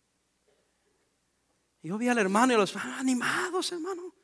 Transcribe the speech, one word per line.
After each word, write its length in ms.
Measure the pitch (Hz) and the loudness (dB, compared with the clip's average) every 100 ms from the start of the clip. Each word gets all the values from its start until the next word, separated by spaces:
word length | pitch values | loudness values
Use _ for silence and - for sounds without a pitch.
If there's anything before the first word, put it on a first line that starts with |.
| _ _ _ _ _ _ _ _ _ _ _ _ _ _ _ _ _ _ | _ _ _ _ _ _ _ _ _ _ _ _ _ _ _ _ _ _
Y 80 | 156 | -8
yo 80 | 208 | -2
vi 120 | 247 | 0
al 100 | 240 | 2
hermano 340 | 190 208 254 | 2 4 6
y 40 | 233 | 4
a 20 | |
los, 180 | 185 - | 2 -2
ah, 220 | 247 254 | -10 -4
animados, 720 | 262 247 233 - 359 349 - | -2 0 0 -2 -2 -4 -4
hermano, 420 | 349 330 359 359 - | -6 -8 -8 -10 -18